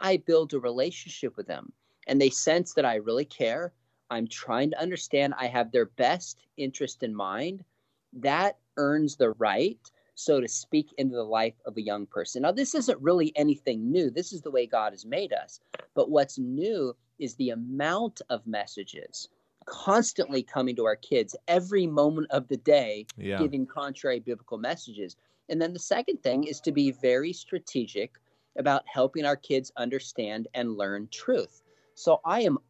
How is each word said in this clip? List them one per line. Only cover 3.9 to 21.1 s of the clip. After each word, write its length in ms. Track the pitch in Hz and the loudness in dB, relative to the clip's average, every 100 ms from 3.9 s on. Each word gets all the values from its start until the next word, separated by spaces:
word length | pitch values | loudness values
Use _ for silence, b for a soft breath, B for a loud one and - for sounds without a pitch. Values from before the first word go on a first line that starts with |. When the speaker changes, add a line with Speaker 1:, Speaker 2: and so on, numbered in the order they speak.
| _ _ | _ _
Speaker 1:
I'm 180 | 117 113 | -4 -4
trying 440 | - - 120 147 | -6 -4 0 0
to 100 | 156 | 0
understand, 540 | 170 175 - 143 143 135 | -4 -6 -2 0 0 -2
I 120 | 127 | -2
have 220 | 123 117 | -2 2
their 140 | 123 | 2
best 560 | 110 - 127 175 - - _ - | 0 2 0 0 -4 -18 _ -8
interest 460 | 135 - 135 - | -6 -4 -8 -6
in 120 | 120 | -8
mind. 480 | 104 95 101 160 190 - _ _ _ _ | -4 -6 -4 -6 -8 -16 _ _ _ _
That 440 | 127 139 151 196 - _ - | -4 0 2 2 -2 _ -2
earns 380 | 143 151 151 - | 2 2 2 2
the 160 | 117 | 0
right, 460 | 110 107 101 180 226 - _ _ | 2 0 2 0 -2 -16 _ _
so 260 | - - 143 | -6 2 2
to 80 | 120 | 2
speak, 460 | - - 151 147 - | -6 0 0 0 -2
into 180 | 135 | -2
the 80 | 120 | 0
life 360 | 110 113 113 - - | -2 0 0 -2 -8
of 100 | 107 | -6
a 60 | |
young 240 | 104 104 101 | -2 -4 -4
person. 340 | 101 85 127 | -6 -4 0
Now, 100 | 147 | 0
this 220 | 220 269 | 0 0
isn't 240 | 311 254 135 | 0 0 2
really 340 | 147 180 156 151 | 4 4 4 4
anything 540 | 151 143 - 113 113 | 2 2 0 -2 2
new. 160 | 175 147 | 2 2
This 220 | 127 180 | -2 -6
is 80 | 180 | -8
the 100 | 147 | -2
way 160 | 131 120 | 0 2
God 260 | 117 107 | 0 0
has 100 | 98 | -6
made 300 | 110 151 196 | -6 -4 -2
us. 260 | 104 - - B B B | -4 -6 -16 B B B
But 160 | - 127 | 0 4
what's 280 | 151 139 - | 4 4 -2
new 580 | 123 135 196 208 131 - _ _ | -4 -2 -2 -2 -2 -6 _ _
is 160 | 135 | -10
the 160 | - 127 | -2 -2
amount 720 | 117 120 135 151 190 233 - - | -2 -6 -2 0 0 -2 -6 -6
of 160 | 120 113 | -6 -4
messages 840 | 107 101 - 98 76 - - - _ _ _ - | -6 -6 -10 -12 -14 -14 -14 -16 _ _ _ -16
constantly 760 | - - 214 233 - 170 135 | -6 2 4 4 -2 0 -2
coming 320 | 127 139 127 123 | -2 -2 -2 2
to 80 | 113 | 0
our 100 | 107 | 0
kids 400 | - | 0